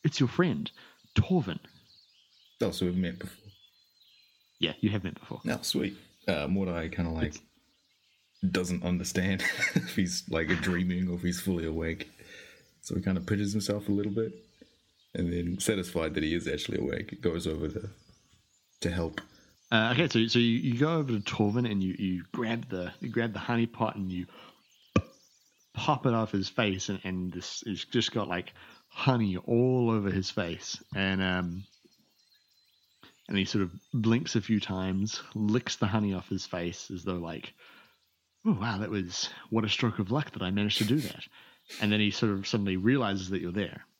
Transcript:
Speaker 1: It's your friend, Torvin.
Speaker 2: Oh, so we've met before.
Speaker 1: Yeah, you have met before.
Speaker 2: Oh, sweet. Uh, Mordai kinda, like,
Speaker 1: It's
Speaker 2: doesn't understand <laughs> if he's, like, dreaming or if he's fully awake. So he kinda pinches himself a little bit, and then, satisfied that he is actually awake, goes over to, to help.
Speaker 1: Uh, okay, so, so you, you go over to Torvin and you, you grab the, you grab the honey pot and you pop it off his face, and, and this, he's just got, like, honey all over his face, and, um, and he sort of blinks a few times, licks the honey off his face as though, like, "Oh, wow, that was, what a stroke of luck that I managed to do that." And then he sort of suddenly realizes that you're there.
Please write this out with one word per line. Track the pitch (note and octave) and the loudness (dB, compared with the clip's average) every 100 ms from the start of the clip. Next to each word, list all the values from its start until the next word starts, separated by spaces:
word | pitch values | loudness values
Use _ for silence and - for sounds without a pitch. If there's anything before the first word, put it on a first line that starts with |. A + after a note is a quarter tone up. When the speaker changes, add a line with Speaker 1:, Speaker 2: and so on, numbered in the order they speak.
Speaker 1:
It's | D#3 - | 0 2
your | B2 | 2
friend, | - F3+ D2 - - - _ _ | 4 2 2 -4 -10 -20 _ _
Torvin. | - - F3+ G#2+ E2 - - _ - _ _ _ _ _ _ | 2 4 4 2 -6 -10 -20 _ -20 _ _ _ _ _ _
Speaker 2:
Oh, | G#2 | -2
so | F2 F2+ | 2 0
we've | F2+ | 2
met | F2+ F2+ | -2 -4
before. | F#2+ - - - _ _ _ _ _ _ _ _ _ _ | -12 -14 -20 -20 _ _ _ _ _ _ _ _ _ _
Speaker 1:
Yeah, | D#2+ - | -4 0
you | G#2+ | 0
have | G#2 | 0
met | F#2+ - | -4 -10
before. | - - - | -12 -10 -6
Speaker 2:
Oh, | - | -6
sweet. | - - - - - _ - | -4 -2 -2 -6 -20 _ -2
Uh, | D#2+ C#2+ | -2 0
Mordai | G2 F#2 E2+ D#2+ | 0 0 -2 -4
kinda, | - E2+ | -2 -2
like, | D#2+ D#2 | 0 -2
Speaker 1:
It's | - - _ _ _ _ _ _ _ _ _ F#2+ | -4 -18 _ _ _ _ _ _ _ _ _ 0
Speaker 2:
doesn't | F#2 F2+ F2 | 0 0 -2
understand | F2 F2+ F2 F#2+ F#2 G2 - - | 0 0 0 0 2 0 -2 -2
<laughs> | - | 0
if | - - - | 0 0 0
he's, | F2+ - - | 0 -2 -2
like, | E2 E2 F2+ | -2 2 0
dreaming | F#2 F2 F2+ F2+ F#2 | 2 0 0 0 0
or | F2 | 0
if | |
he's | F2+ F2 | -2 -2
fully | F#2+ F2 E2 | -2 0 0
awake. | D#2+ E2 E2 - - - - - - _ _ | -2 -2 -4 -8 -16 -20 -20 -20 -20 _ _
So | - | -4
he | - | -2
kinda | F#2+ F#2 | 0 0
pinches | F2+ G2+ G2+ | 0 0 2
himself | G#2+ G2 G#2 G2+ | -2 0 -2 0
a | |
little | G2+ G#2 | 0 2
bit, | G#2+ A2+ - - _ - _ _ _ _ | 0 -2 -6 -20 _ -20 _ _ _ _
and | - F2 | -2 0
then, | F2 F2 F#2 | 0 -2 0
satisfied | - G2+ F2 F2 D#2+ | 0 0 0 -2 0
that | D#2 | 0
he | D#2 | 0
is | E2+ D2+ | 0 -2
actually | - - - | -4 -2 -2
awake, | C#2 - - - | -2 -4 -6 -2
goes | F2 E2+ E2 | -2 0 -2
over | D#2+ D#2 | -2 -4
to, | D#2 G#2 - - - _ _ _ _ _ _ | -6 -10 -14 -20 -20 _ _ _ _ _ _
to | F2+ | -2
help. | F2 E2 - - - _ _ _ | -2 -4 -6 -14 -20 _ _ _
Speaker 1:
Uh, | A2+ A2+ | 2 4
okay, | B2 E3+ | 2 4
so, | A#2 A2+ | 4 4
so | A#2+ | 6
you, | A#2+ A#2 | 6 4
you | A#2+ A#2+ | 2 4
go | D3+ | 4
over | E3 C3+ | 4 2
to | A2 | -2
Torvin | - - G#2 A2+ A#2+ | -2 2 2 4 2
and | G2+ | 2
you, | F#2+ F#2 | 0 0
you | F#2+ F2+ E2+ | -2 -2 -4
grab | - A2+ A#2 A#2+ | -4 -2 -2 -4
the, | F#2 F2 - | -6 -6 -6
you | B2+ | -4
grab | A#2 A#2 | 0 0
the | G2 | -2
honey | - A#2 A2+ | 0 2 2
pot | - A2+ G#2 | 0 -2 -2
and | F#2 | -4
you | F2+ F2+ - - - _ _ _ - - - _ _ _ _ _ | -4 -6 -12 -20 -20 _ _ _ 0 0 -20 _ _ _ _ _
pop | - - C#3 C3 | -2 2 2 4
it | |
off | A#2 G#2+ | 2 2
his | G2 F#2 | 0 -2
face, | - A2 F#2+ - | 0 0 0 -4
and, | F#2+ | -6
and | F#2+ F#2 F2+ | -4 -4 -4
this, | F2 - - A2+ | -6 -10 -10 -6
he's | F#2 | -6
just | - B2 G#2+ | 0 0 2
got, | A#2 G2+ | 0 -2
like, | F2+ - - - - _ | -4 -6 -16 -20 -20 _
honey | - - B2 G#2 F#2 | 2 4 4 2 0
all | - A#2 B2+ B2+ A#2 | 2 4 4 4 4
over | A2 G2+ | 4 2
his | F#2 F2+ | 0 0
face, | - F2 F2 - - - G2 | -2 -4 -4 -8 -10 -6 0
and, | F#2+ F#2+ | 0 2
um, | F#2 F#2 F2+ F2+ G2 _ _ _ _ _ _ _ _ _ _ _ _ _ - _ - | 2 2 0 -6 -10 _ _ _ _ _ _ _ _ _ _ _ _ _ -20 _ -2
and | G2+ | 0
he | |
sort | F#2 G#2+ | 2 2
of | F#2 F#2 _ | 0 -4 _
blinks | B2 A2+ A#2 D#3+ | 0 4 2 2
a | A2+ | -2
few | G2 G#2+ | 2 0
times, | - F#2+ F#2 F#2 G#2 - - G#2+ | 0 -2 -2 0 -2 -4 -8 -2
licks | G#2 A2+ - - | 2 2 0 -2
the | G#2 | 0
honey | G#2+ G#2 | 2 0
off | F#2 - | -2 -4
his | F#2+ - | -6 -4
face | F2+ E2+ E2 - | -4 -4 -6 -10
as | F2+ | -8
though, | E2 F2+ | -4 -4
like, | E2 D#2+ - _ - - - _ _ _ _ _ | -6 -10 -12 _ -20 -20 -20 _ _ _ _ _
"Oh, | A3 B2 | 0 0
wow, | A#2 G2+ | 0 -2
that | G#2+ | -2
was, | G2+ F2 - - - - | -2 -4 -6 -8 -8 -2
what | A2+ | 0
a | A2+ | 0
stroke | - A#2+ - | 2 0 0
of | F#2+ | 0
luck | C3+ D3 | 0 -2
that | A2 | -4
I | F2+ | -2
managed | G2 G#2 - | 0 0 0
to | |
do | G#2 C#3+ | 2 2
that." | A#2 - - - - _ - - | 0 -8 -16 -20 -20 _ -18 -2
And | G#2 | 2
then | G#2+ | 4
he | G#2 | 2
sort | - A2+ | 2 0
of | G2 G2 | 0 -2
suddenly | A2+ G2 F#2 | 0 0 2
realizes | G#2 C3+ A2 F#2+ F#2 | 4 4 2 -2 -2
that | F#2+ | -4
you're | F2 | -2
there. | F#2 F2+ - - | -2 -4 -6 -18